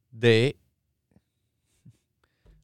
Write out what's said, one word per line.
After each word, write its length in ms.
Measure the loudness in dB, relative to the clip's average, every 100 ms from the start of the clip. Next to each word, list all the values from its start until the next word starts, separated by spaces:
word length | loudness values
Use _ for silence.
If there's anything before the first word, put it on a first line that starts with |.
| _
de 480 | -4 0 2 0 -6 _ _ _ _ _ _ _ _ _ _ _ _ -20 _ _ _ _ _ _ _